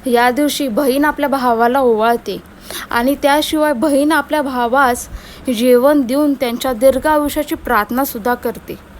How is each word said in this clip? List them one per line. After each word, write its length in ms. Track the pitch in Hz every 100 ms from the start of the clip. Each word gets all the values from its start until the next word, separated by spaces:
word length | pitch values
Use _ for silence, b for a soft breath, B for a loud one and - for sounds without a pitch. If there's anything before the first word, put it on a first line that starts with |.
| 262
या 200 | 233 247
दिवशी 380 | 240 294 - 277
बहीण 360 | 208 277 269
आपल्या 240 | 302 285 285
भावाला 520 | 269 247 226 240 269
ओवाळते 640 | 254 214 226 233 214 180 - - B B B
आणि 240 | 233 254 285
त्याशिवाय 500 | 277 294 302 311 302
बहीण 400 | 247 311 277 294
आपल्या 300 | 311 294 302
भावास 680 | 269 247 233 262 262 247 - B B B - 220
जेवण 440 | 254 247 277 294
देऊन 320 | 233 269 294
त्यांच्या 380 | 269 240 240 262
दीर्घ 340 | 220 269 262 302
आयुष्याची 480 | 302 294 311 294
प्रार्थनासुद्धा 800 | 320 262 226 208 247 285 233 247
करते 440 | 247 240 - - 185 - -